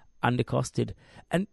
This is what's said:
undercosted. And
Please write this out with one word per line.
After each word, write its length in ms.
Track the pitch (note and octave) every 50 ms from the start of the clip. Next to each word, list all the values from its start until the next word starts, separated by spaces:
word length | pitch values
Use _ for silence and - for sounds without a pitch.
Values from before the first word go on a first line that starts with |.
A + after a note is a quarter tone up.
| - - - - -
undercosted. 680 | A#2+ B2 B2+ B2+ - B2 C3 B2+ - - B2 A#2 - - - - - - - - -
And 160 | - F3 G3 -